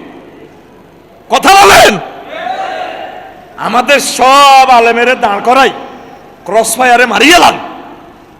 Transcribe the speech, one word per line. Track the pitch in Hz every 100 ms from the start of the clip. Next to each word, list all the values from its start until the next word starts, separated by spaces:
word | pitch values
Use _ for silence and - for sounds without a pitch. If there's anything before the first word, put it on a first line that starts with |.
| - - - - - - - - - - _ - -
কথা | 240 - 392 403
বলেন। | - - - - - - - - - - - - - - - - - - -
আমাদের | 160 233 247 277
সব | - - 254 269 277 269 262
আলেমেরে | 240 233 233 240 247
দাঁড় | 226 202
করাই, | 214 254 240 - - - - - - -
ক্রস | 170 214 220 240
ফায়ারে | 254 240 247
মারিয়ে | 208 277 349
লান, | - - - - - - - - -